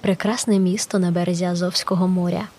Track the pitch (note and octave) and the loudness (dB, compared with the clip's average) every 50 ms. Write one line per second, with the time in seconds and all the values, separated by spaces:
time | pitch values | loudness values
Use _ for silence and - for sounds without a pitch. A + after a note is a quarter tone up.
0 | - G3+ F#3+ - - G#3 A3 B3 - - G#3 G3 F#3+ F3+ F3+ A3 - - - G3+ | 2 0 0 0 0 -2 -2 -2 0 2 2 4 4 2 0 -2 -4 -2 0 0
1 | F3+ F3 E3+ F3 F3 F3 F3 E3+ F#3 F3+ F3 F3 F3+ F3+ F3 - - - F#3+ F3 | 2 2 2 0 0 0 0 0 0 -2 0 0 -2 -2 -2 -4 -2 0 0 2
2 | F#3 F#3 F#3 F3+ F3 F3 F3 E3+ G#3 G3 - | 2 2 2 2 0 0 -2 -4 -6 -8 -14